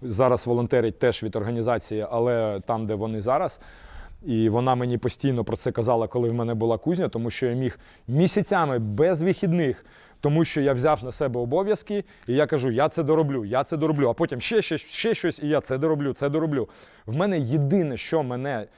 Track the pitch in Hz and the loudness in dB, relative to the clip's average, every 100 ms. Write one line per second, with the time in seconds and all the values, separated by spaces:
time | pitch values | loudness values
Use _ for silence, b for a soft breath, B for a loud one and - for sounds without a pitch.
0 | 127 104 127 123 120 120 117 127 110 - | -6 2 4 4 2 0 2 2 2 2
1 | 123 110 110 113 104 120 113 117 - 107 | 0 0 -4 -4 -4 -2 0 -2 -2 -6
2 | 104 120 120 117 110 101 - 113 110 107 | -2 0 0 2 0 -2 -4 -4 -2 -4
3 | 113 110 104 139 175 - B B B B | -4 -4 0 0 -2 -6 B B B B
4 | B - 165 113 110 113 127 127 123 120 | B -12 -2 2 2 2 2 0 0 -2
5 | 120 - 139 123 107 - 127 120 113 117 | -2 -2 -2 0 -2 -4 -4 -2 2 2
6 | 110 127 117 120 113 113 117 110 151 180 | 0 0 0 0 -2 0 0 0 0 0
7 | 147 113 113 - 127 120 131 - b b | -2 -2 -4 -2 -2 0 -2 -6 b b
8 | - 135 180 208 175 190 156 123 110 104 | -2 2 4 2 0 0 2 0 -2 2
9 | 165 165 170 175 190 175 147 - B B | 2 2 0 0 2 2 0 -2 B B
10 | B B 147 156 165 156 139 127 151 151 | B B 0 2 2 2 2 2 2 2
11 | 127 - 143 120 120 160 196 208 - 202 | -2 -4 -2 -2 0 0 0 -2 -2 -6
12 | B B - 131 151 147 127 113 151 170 | B B -2 0 2 2 2 2 2 2
13 | 147 160 151 135 101 127 139 160 156 147 | 2 2 2 -2 -2 -2 -2 0 0 2
14 | 131 113 170 - - 226 - 160 - - | 2 2 -2 -2 0 0 0 -4 -6 -4
15 | 226 214 170 - 147 147 - 131 156 151 | -2 0 -2 -2 0 0 0 0 0 0
16 | 139 123 143 151 160 143 107 B B B | -2 -2 -2 0 0 0 -4 B B B
17 | - 131 202 175 120 151 139 196 156 117 | -6 -2 0 0 0 2 2 2 0 -4
18 | - 160 131 123 135 127 104 | -2 -2 -2 -4 -4 -6 -8